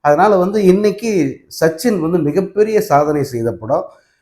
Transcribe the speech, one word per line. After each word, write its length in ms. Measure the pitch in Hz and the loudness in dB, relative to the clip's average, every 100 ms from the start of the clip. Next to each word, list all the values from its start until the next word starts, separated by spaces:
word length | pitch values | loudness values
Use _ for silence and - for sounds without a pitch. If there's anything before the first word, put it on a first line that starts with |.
அதனால 360 | 147 147 196 196 | 2 2 4 2
வந்து 280 | 180 214 | 0 2
இன்னைக்கு 760 | 190 185 208 202 226 202 139 131 _ - | 4 4 2 -2 -4 -2 -2 -4 _ -2
சச்சின் 400 | 160 160 247 202 | -2 0 -2 -2
வந்து 180 | 156 175 | -2 -2
மிகப்பெரிய 600 | 147 156 185 202 214 214 | 0 -2 -2 -2 0 0
சாதனை 440 | - 143 147 151 | 2 2 2 -2
செய்த 280 | 131 120 117 | -4 -4 -4
படம். 320 | 113 110 151 - - _ _ | -6 -4 -4 -4 -16 _ _